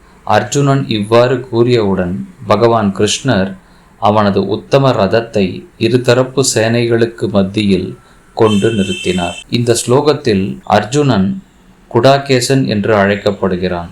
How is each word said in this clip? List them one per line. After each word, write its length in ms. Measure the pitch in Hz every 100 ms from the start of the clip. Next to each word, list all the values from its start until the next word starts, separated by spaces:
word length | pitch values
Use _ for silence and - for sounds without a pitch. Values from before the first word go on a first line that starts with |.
| _ -
அர்ஜுனன் 640 | - 107 110 143 139 139 -
இவ்வாறு 600 | 110 104 117 123 123 -
கூறியவுடன் 640 | 117 123 120 101 92 90 98 - - 110
பகவான் 500 | 104 117 113 101 98
கிருஷ்ணர் 600 | 104 - 139 101 98 95 _ _ _ _
அவனது 480 | 107 107 208 98 95
உத்தம 440 | 107 - 139 135
ரதத்தை 760 | 110 95 113 113 107 95 - - -
இருதரப்பு 600 | 117 127 120 120 131 139 127
சேனைகளுக்கு 760 | 113 110 120 117 117 113 - 107
மத்தியில் 680 | 101 95 107 101 90 - - _ - _
கொண்டு 380 | - 110 101 117
நிறுத்தினார்." 600 | 117 98 - 92 90 87 - -
இந்த 280 | 120 120 120 117
ஸ்லோகத்தில் 720 | 135 147 - 120 95 95 67
அர்ஜுனன் 760 | - 104 110 143 139 104 98 95 - _ _ _ _
குடாகேசன் 720 | 117 131 139 139 127 123 135 127
என்று 300 | 104 107 104
அழைக்கப்படுகிறான். 920 | 98 101 104 98 95 90 92 87 -